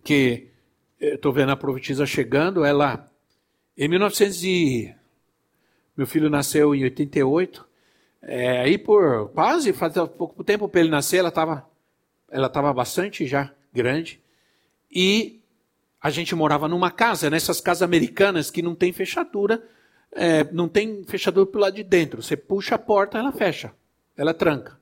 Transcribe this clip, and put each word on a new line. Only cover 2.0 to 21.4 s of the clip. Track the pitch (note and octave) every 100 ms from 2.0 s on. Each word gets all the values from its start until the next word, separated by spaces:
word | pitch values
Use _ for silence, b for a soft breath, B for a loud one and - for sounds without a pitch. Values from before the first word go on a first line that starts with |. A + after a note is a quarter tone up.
| C#3+
chegando, | - A#2+ C3+ E3+ F#3
ela, | C#3+ C#3+ C#3+ A2+ - _ _ _ _ _ _ -
em | D3
mil | F3
novecentos | G3+ - G3+ F3
e... | F#3 F3+ D3+ A#2+ G#2+ - _ _ _ _ _ _ _ _ _
meu | - C3
filho | E3 D#3
nasceu | D3 C#3 D3+ D3
em | C#3+
oitenta | C3 C3 D3 D3+
e |
oito, | C3+ D#3 F#3 - - _ _ _ _ _ -
é, | B2 B2 B2
aí | B2+ G3+
por | - G#3 E3 A#2 G#2+
quase, | - G3 E4 B3+
faz | F3 E3 F3+ E3 -
pouco | F3 -
tempo | F#3+ G#3 G3+
pra | F#3
ele | E3
nascer, | D3+ C#3 F3+
ela | F3
tava, | E3 D#3+ D3 - _ _ _ _ _ _
ela | C3 C3
tava | D3 C#3+
bastante | B2+ A#2+ - G3+ - C#3
já | C#3 C#3 _ _
grande, | B2 A#2+ D3 E3 - _ _ _ _ _ _ _
e | F#3 F#3 G#3+ G#3+ - _ _ _ _ _ _
a | B2+
gente | B2+ E3+
morava | E3+ D3+ D3 D#3
numa | F3 F3
casa, | - A#3 F#3+ D3+
nessas | D#3+ - E3
casas | F#3+ F3
americanas | F3+ F3 B2+ - G3 F3 C#3+
que | F#3
não | E3+
tem | E3+ F3+
fechadura, | F3+ F#3+ - E4+ G#3 G3+ A3+ b b b b b
é, | - E3+ D#3 D3
não | E3 F3
tem | F#3+ A3 G#3
fechadura | F#3 F#3+ G3+ F3